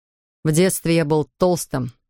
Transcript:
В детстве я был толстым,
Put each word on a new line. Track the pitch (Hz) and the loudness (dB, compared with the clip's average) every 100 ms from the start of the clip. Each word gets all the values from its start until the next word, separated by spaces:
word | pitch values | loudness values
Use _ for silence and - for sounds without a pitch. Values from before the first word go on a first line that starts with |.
| _ _ _ _ | _ _ _ _
В | 156 | -2
детстве | 156 185 - 165 165 | 2 2 0 0 0
я | 151 | 2
был | 156 143 - | -2 -2 -2
толстым, | 180 175 - 135 123 - _ | 0 0 -4 -8 -8 -12 _